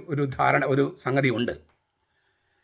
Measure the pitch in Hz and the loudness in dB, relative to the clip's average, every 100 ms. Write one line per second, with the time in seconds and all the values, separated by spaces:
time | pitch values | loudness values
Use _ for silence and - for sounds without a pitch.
0 | - 143 143 131 135 139 139 135 139 - | -4 -4 -4 0 2 2 2 2 0 -2
1 | - 139 135 113 120 - - _ _ _ | -2 0 0 0 -4 -6 -14 _ _ _
2 | _ _ _ _ _ _ | _ _ _ _ _ _